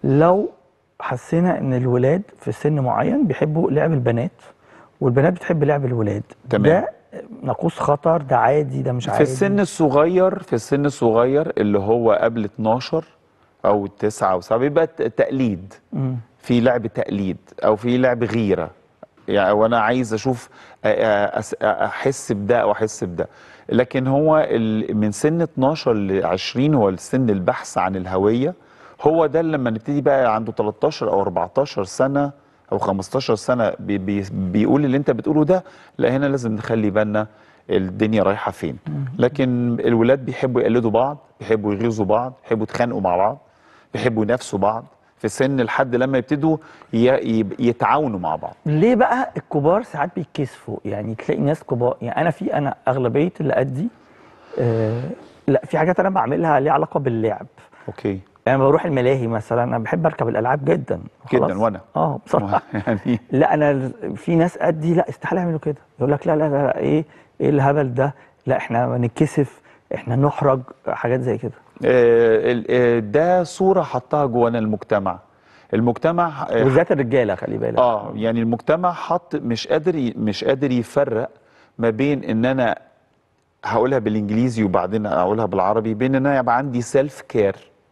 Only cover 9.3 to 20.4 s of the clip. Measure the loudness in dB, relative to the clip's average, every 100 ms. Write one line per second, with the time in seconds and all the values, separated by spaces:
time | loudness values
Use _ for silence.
9.3 | 2 0 2 0 0 2 4 4 4 2
10.3 | 0 -4 -4 0 0 0 0 2 4 4
11.3 | 2 0 0 0 2 2 2 4 4 2
12.3 | 0 -6 -2 0 0 -2 -6 -6 _ _
13.3 | _ _ _ 0 0 -2 -4 -4 0 0
14.3 | 0 0 0 0 0 0 -2 -4 -2 -2
15.3 | 0 -2 -4 -10 -20 _ -6 -4 -6 -12
16.3 | _ 0 2 4 2 -2 -6 -4 -4 -4
17.3 | -6 _ -2 0 2 2 2 2 2 0
18.3 | 0 2 0 -2 -10 _ _ -20 _ -2
19.3 | 2 4 4 4 4 2 0 -2 -2 -2
20.3 | -4